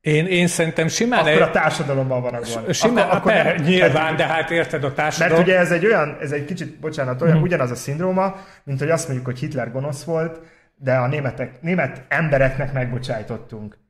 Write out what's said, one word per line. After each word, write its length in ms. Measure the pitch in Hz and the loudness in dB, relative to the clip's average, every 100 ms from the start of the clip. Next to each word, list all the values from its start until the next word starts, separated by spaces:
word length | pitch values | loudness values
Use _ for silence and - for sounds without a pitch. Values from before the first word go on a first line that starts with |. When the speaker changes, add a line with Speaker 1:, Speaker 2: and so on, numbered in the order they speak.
Speaker 1:
Én, 260 | - 151 170 | 2 2 2
én 200 | 180 175 | 2 2
szerintem 420 | 175 165 160 160 | 2 0 0 -2
simán 300 | - 233 240 | 0 2 2
Speaker 2:
Akkor 140 | 156 | 4
Speaker 1:
el- 100 | 156 | 4
Speaker 2:
a 80 | 160 | 4
társadalommal 680 | - 160 - 143 135 131 127 | 4 0 0 -2 0 0 -2
van 140 | 123 | -2
a 60 | 120 | -6
gond. 320 | 113 117 113 | -6 -6 -4
Speaker 1:
S-, 40 | - | 0
simán, 260 | 190 240 | 2 2
Speaker 2:
Akkor, 120 | - 185 | 2 2
akkor 160 | 180 | 2
Speaker 1:
per-, 240 | 208 156 180 | 2 2 2
Speaker 2:
nem. 80 | 151 | 2
Speaker 1:
nyilván, 260 | 185 - | 4 4
Speaker 2:
Tehát, 240 | 143 160 160 | 4 0 0
Speaker 1:
de 100 | 151 | 0
hát 240 | 160 160 | 0 0
érted, 340 | 170 160 156 | -2 -2 -2
a 80 | 135 | -4
társadalom- 440 | 135 151 147 165 165 | -2 -2 0 2 4
Speaker 2:
mert 120 | 180 | 6
ugye 100 | 185 | 4
ez 120 | 175 | 4
egy 160 | 170 196 | 2 2
olyan, 300 | 208 147 143 | 2 0 -4
ez 120 | 151 | -6
egy 120 | 147 | -6
kicsit, 340 | 143 185 143 - | -6 -8 -8 -10
bocsánat, 420 | 156 156 131 127 | -10 -6 -4 0
olyan, 120 | 165 | 4
Speaker 1:
Mhm. 100 | 160 | 4
Speaker 2:
ugyanaz 260 | 175 170 127 | 2 0 -2
a 40 | |
szindróma, 640 | 120 - 147 185 185 190 190 - - | -4 -6 -4 -2 0 -2 -4 -16 -20
mint 140 | - 135 | -8 -4
hogy 120 | 147 | 0
azt 140 | 165 - | 0 -2
mondjuk, 200 | 127 127 | -6 -6
hogy 120 | 123 | -6
Hitler 340 | - 127 117 | -6 -4 -6
gonosz 320 | 127 143 143 | -6 -6 -8
volt, 360 | - 165 165 165 - _ _ _ | -4 -4 -4 -8 -20 _ _ _
de 180 | 135 127 | 0 0
a 100 | 123 | 0
németek, 560 | 151 139 - 123 - | -2 -4 -6 -10 -8
német 420 | 165 180 135 - - | -4 0 -2 -4 -4
embereknek 640 | 143 160 139 131 127 135 | -2 2 2 2 0 -4
megbocsájtottunk. 1040 | 135 127 127 - 117 107 113 - 110 104 - _ | -2 -4 -4 -6 -8 -6 -10 -10 -14 -14 -16 _